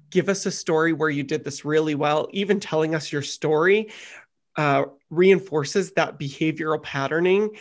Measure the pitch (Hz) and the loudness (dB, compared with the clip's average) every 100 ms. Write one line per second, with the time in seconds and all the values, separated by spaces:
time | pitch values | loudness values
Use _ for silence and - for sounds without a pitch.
0 | _ 185 175 190 196 - - 160 165 151 | _ 0 0 0 -4 -4 0 2 2 0
1 | 156 143 139 156 143 139 143 156 156 143 | -2 -2 -4 -6 -6 -8 0 0 2 0
2 | 147 151 - 196 202 196 - 156 156 160 | 0 0 -2 -2 0 0 0 0 0 -2
3 | - 147 127 - 156 151 175 208 220 - | -4 -6 -6 -4 0 2 4 2 0 -10
4 | - - - _ _ - 147 139 - - | -20 -20 -20 _ _ -2 2 2 0 -8
5 | - 160 190 185 - 151 135 202 175 - | -4 4 4 4 2 -4 -2 -2 -2 0
6 | 151 151 139 - 160 156 156 151 - 139 | -2 -4 -10 -4 -4 -2 -4 -4 -4 -6
7 | 135 156 180 196 214 208 | -2 0 2 2 0 -6